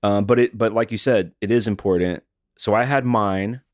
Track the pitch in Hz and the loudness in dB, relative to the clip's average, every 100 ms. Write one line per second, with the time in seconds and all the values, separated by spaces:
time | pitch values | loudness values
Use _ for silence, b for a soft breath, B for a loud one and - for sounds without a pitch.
0 | 104 101 104 120 123 107 113 110 113 110 | 0 0 2 2 2 0 -2 -2 -4 -2
1 | 135 110 87 - 101 120 107 98 98 90 | 0 0 0 -6 -2 0 0 -2 0 0
2 | 90 85 - _ _ - - 107 127 139 | 0 -4 -12 _ _ -8 0 0 2 0
3 | 123 113 101 95 101 127 - | 0 0 0 0 -4 -8 -14